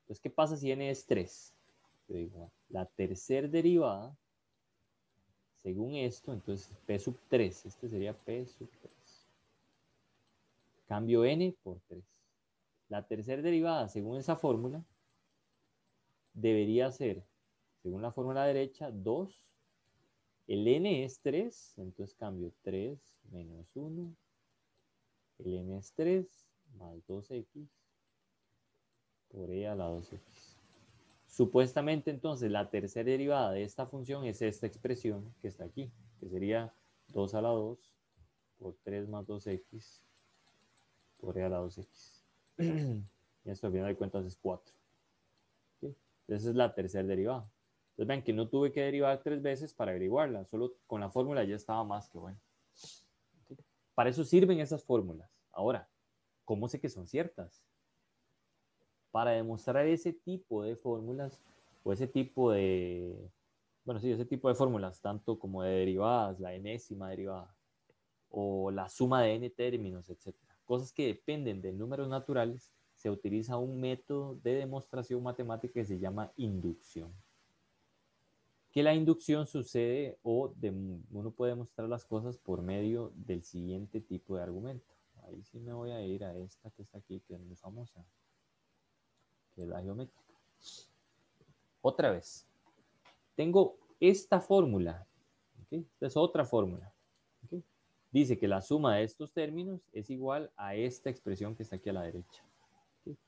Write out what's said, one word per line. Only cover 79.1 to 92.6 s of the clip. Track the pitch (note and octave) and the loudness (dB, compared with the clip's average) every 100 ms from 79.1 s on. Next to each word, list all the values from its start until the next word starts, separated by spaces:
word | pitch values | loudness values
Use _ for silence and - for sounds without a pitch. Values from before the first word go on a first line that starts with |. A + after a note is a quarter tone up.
| E3 - D3+ D3+ | 4 4 2 2
sucede | D3 A#2+ A#2+ A#2 C3 C#3 - | -4 -2 0 2 0 -2 -4
o | A#2 A#2 C#3 - | 0 2 0 -4
de-, | G#2+ F#2+ F#2+ F2 - | -4 -4 -6 -8 -10
uno | G#2 A2 | -8 -8
puede | - B2 | -2 -2
demostrar | A#2+ A#2+ - A2+ | -2 -8 -6 -4
las | A#2+ | -4
cosas | - A2 A#2+ B2 | -4 -4 -4 -8
por | - F2+ | -6 -4
medio | F2+ G2 G#2+ A#2 A#2 - | -2 0 0 -2 -4 -12
del | G2 F2 | -6 -6
siguiente | - F2+ F2+ F#2 G2+ A2 | -6 -8 -6 -6 -6 -8
tipo | A2 F#2 - F#2+ | -6 -10 -6 -6
de | |
argumento. | F2 F2 A#2+ B2+ _ _ _ A#2 F#2+ | -4 -8 -8 -12 _ _ _ -20 -18
Ahí | F#2 | -18
sí | G2 A#2 | -16 -14
me | A#2 | -12
voy | A#2+ A#2+ | -10 -8
a | A#2 G2 | -6 -6
ir | G2 | -6
a | G2 F2+ | -6 -10
esta | F#2 - A2 | -12 -14 -20
que | - | -18
está | G2+ G2+ | -18 -18
aquí, | - F#2+ | -14 -14
que | _ F2+ | _ -16
es | |
muy | F2+ F2 | -16 -16
famosa, | F#2+ A2 A#2+ F2+ F2 _ _ _ _ _ _ _ _ _ _ _ _ _ _ | -16 -14 -16 -18 -20 _ _ _ _ _ _ _ _ _ _ _ _ _ _
que | - | -12
es | F2 | -8
la | F2 | -8
geométrica. | F#2 G#2 C3 _ _ _ _ _ - - - _ _ _ _ _ _ _ _ _ | -8 -8 -10 _ _ _ _ _ -20 -20 -20 _ _ _ _ _ _ _ _ _
Otra | C3 - C#3+ | 0 4 2
vez, | F2+ - - _ _ | 2 -4 -18 _ _